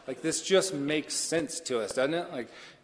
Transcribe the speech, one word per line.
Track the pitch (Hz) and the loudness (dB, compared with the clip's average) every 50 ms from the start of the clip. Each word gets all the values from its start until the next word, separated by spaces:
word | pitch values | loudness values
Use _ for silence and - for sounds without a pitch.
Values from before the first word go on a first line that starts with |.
| - | -10
Like, | - - - - | -10 -8 -2 -2
this | 160 147 - | -2 -2 0
just | - - 190 190 190 - - | 2 6 6 6 6 4 0
makes | 143 139 147 156 151 - - - | -2 0 0 0 0 -2 -2 -4
sense | - - - 156 170 156 127 - - - | -4 -2 0 0 0 0 0 -4 -8 -4
to | - 127 117 | -2 0 0
us, | 104 95 - | 0 0 2
doesn't | 131 131 147 160 | 2 2 2 2
it? | 170 170 - | 0 -2 -4
Like, | 165 127 113 - - - - - - - | -6 -8 -8 -8 -12 -18 -20 -20 -20 -20